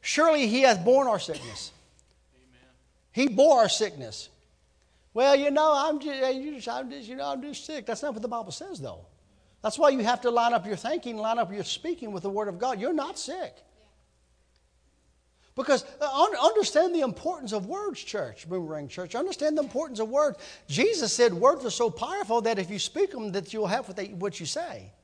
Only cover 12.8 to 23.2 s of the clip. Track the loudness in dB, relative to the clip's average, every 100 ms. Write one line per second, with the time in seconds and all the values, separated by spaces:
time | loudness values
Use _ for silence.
12.8 | -2 -2 -4 -8 -10 -8 -10 -12 _ _
13.8 | _ _ _ _ _ _ _ _ _ _
14.8 | _ _ _ _ _ _ _ -6 2 2
15.8 | 2 -4 -2 2 2 4 4 4 2 4
16.8 | 2 2 0 -2 -6 -6 -6 -6 -6 -6
17.8 | -6 -8 -8 -6 -6 -10 -8 -8 -6 -8
18.8 | -10 -10 -8 -4 -6 -2 0 0 -2 -4
19.8 | -6 -4 -2 2 0 0 -16 -20 -8 2
20.8 | 2 2 -2 4 4 6 4 4 -2 0
21.8 | -2 -2 -6 -6 0 0 2 -2 -4 -6
22.8 | -6 0 0 0